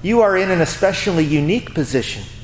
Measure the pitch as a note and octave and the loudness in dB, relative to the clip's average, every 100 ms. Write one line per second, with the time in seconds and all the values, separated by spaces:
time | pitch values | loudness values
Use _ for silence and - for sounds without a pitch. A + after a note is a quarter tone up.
0 | E3+ A#3 G#3+ F#3 F#3+ F3+ D#3 - G3 F#3+ | 2 4 4 4 2 2 0 2 0 0
1 | G#3 F3 D#3 D3 D3 A3+ - - C3+ C3 | -2 0 2 2 2 -2 -2 -6 -2 -2
2 | A2 - G2 - | -2 -8 -14 -16